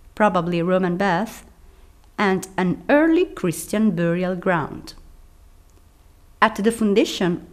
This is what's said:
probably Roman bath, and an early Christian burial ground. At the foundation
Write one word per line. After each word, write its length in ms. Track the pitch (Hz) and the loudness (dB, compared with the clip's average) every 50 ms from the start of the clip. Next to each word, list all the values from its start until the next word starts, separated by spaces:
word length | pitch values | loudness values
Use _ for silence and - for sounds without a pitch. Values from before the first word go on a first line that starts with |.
| - - - | -20 -20 -2
probably 480 | - 214 208 185 185 170 170 175 170 | 0 2 2 2 2 -2 0 -2 -2
Roman 360 | 165 180 185 185 185 175 175 175 | 0 2 2 2 2 0 0 0
bath, 480 | 196 202 175 170 214 220 - - - - - - - - - - - - - - _ - _ - | 0 0 0 0 -2 -4 -8 -16 -20 -20 -20 -20 -20 -20 -20 -20 -20 -20 -20 -20 _ -20 _ -2
and 300 | 208 196 190 185 - - - - | 0 2 2 0 -2 -6 -4 -2
an 260 | 185 180 170 - - - | -2 -2 -2 -4 0 2
early 360 | 269 294 311 330 330 339 359 | 4 4 4 4 4 2 2
Christian 680 | - - - - 180 156 - - - - 214 220 214 | 0 -4 -4 -4 -4 -4 -4 -6 -4 -2 0 2 2
burial 440 | 175 165 170 170 170 180 180 180 190 | 2 2 0 0 0 0 -2 -4 -4
ground. 580 | 175 - 190 180 160 135 - - - - - - - - - - - - - - - - - - - - _ _ - _ _ _ _ - - - - - - - - | -2 -2 0 0 0 -2 -4 -8 -12 -14 -16 -20 -20 -20 -20 -20 -20 -20 -20 -20 -20 -20 -20 -20 -20 -20 _ _ -20 _ _ _ _ -20 -20 -20 -20 -20 -20 -2 0
At 140 | 208 220 220 | 0 0 2
the 160 | - 196 226 | 0 0 -2
foundation 760 | 226 - 226 208 196 208 302 349 - - 196 175 175 - - - | 0 0 0 2 4 2 2 2 0 -2 -2 -2 -2 -4 -6 -6